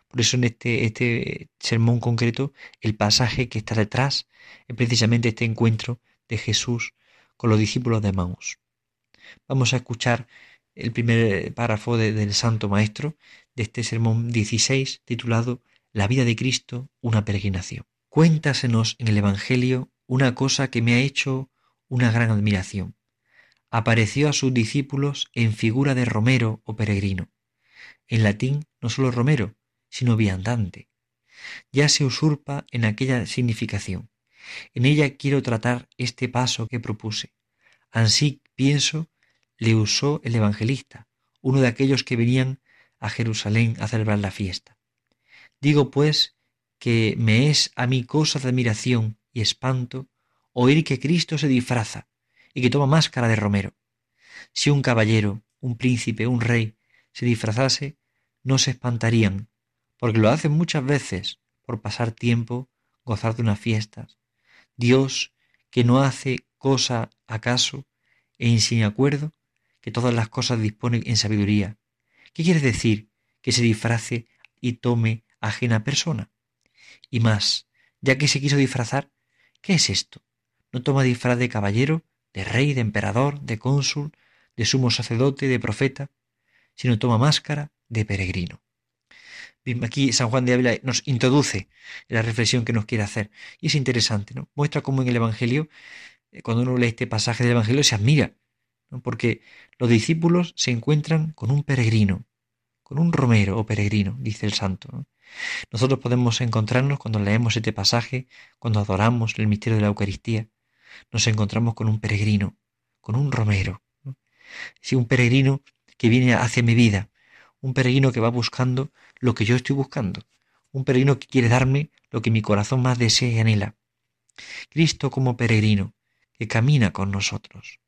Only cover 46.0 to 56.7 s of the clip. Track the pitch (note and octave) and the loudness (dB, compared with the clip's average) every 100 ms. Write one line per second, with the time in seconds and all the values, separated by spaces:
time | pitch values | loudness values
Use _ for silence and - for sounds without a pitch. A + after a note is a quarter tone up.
46 | D3+ D3 - _ _ _ _ _ A#2+ A#2 | 2 2 -2 _ _ _ _ _ 0 2
47 | A2 - A2+ A2 C#3+ C#3+ - - B2 C3 | 2 2 2 4 4 2 -2 -2 -2 0
48 | A#2+ D3 D3+ D3+ C3 B2+ A#2 G#2+ B2+ B2 | 0 0 0 -2 -2 0 0 0 0 0
49 | A2 G#2+ _ A#2+ G#2 - B2+ C3 B2 C3 | -2 -6 _ -4 -4 -2 -4 -4 -4 -10
50 | C3 _ _ _ _ B2+ B2 D3+ D#3+ C3+ | -14 _ _ _ _ 2 4 4 2 -2
51 | C#3 E3+ - D3+ D3 B2+ A#2+ A#2+ G#2+ G#2+ | 0 0 0 -2 2 0 0 -2 -4 -10
52 | - _ _ _ _ - B2+ C#3+ C#3 D#3 | -16 _ _ _ _ -2 0 2 2 2
53 | D3+ - A#2 A2 G#2 G2+ G2 _ _ _ | 2 0 0 0 0 0 -2 _ _ _
54 | _ _ _ - - - - C#3+ B2+ A#2 | _ _ _ -20 -14 -4 2 2 2 2
55 | G#2+ A2 G#2 G#2+ _ _ C3 A#2+ B2+ A#2+ | 4 2 2 -4 _ _ -8 -2 0 0
56 | - A#2 A#2 B2 A2+ A#2 A2 | -2 -2 -2 0 0 0 -2